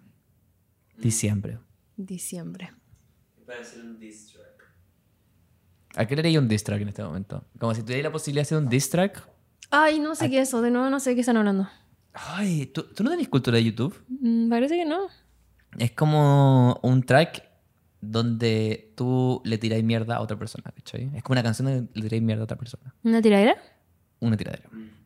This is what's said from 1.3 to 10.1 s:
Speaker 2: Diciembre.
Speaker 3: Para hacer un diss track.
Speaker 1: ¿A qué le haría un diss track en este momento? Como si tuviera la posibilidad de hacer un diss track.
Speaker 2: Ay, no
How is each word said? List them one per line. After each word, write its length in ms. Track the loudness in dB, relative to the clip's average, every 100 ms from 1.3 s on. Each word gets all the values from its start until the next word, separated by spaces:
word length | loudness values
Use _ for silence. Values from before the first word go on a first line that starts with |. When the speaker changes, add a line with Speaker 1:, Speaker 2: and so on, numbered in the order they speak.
| -2 -4 -10 _ _ _ -16
Speaker 2:
Diciembre. 760 | -12 -12 -12 -12 -12 -14 -18 -20 _ _ _ _ _ _ -18
Speaker 3:
Para 140 | -18
hacer 240 | -18 -20
un 140 | -20 -20
diss 340 | -20 -20 -20
track. 400 | -20 -20 _ _ _ _ _ _ _ _ _ _ _ _ _ _ -4
Speaker 1:
¿A 100 | -2
qué 80 | 0
le 40 |
haría 180 | 2 4
un 100 | 4
diss 160 | 0
track 160 | 0 -4
en 80 | -4
este 140 | -8
momento? 420 | -8 -8 -10 -12 -14 -6
Como 160 | -4
si 80 | -4
tuviera 220 | -4 -4
la 80 | -4
posibilidad 280 | -6 -4 -4
de 60 | -2
hacer 120 | 0
un 100 | 0
diss 180 | 0 0
track. 400 | 0 0 -4 -20 _ _ _ -2
Speaker 2:
Ay, 280 | 2 4 2
no 160 | -2